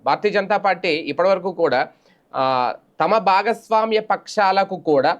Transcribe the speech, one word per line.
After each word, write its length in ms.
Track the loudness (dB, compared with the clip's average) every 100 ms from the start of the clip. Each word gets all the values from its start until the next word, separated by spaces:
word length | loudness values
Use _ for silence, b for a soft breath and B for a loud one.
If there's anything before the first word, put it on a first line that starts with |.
భారతీయ 260 | -2 -2 0
జనతా 260 | -2 0 0
పార్టీ 320 | 0 -2 -2
ఇప్పటివరకు 640 | -4 -4 0 2 0 -2
కూడా, 360 | -2 0 0 -2 b b b _
ఆ, 400 | -4 0 0 -2 -4 _ -4
తమ 180 | 0 2
భాగస్వామ్య 840 | 2 2 0 -4 -2 -2 0 0
పక్షాలకు 760 | -2 -4 -4 0 2 2 0 -4
కూడా 420 | 0 2 2 -2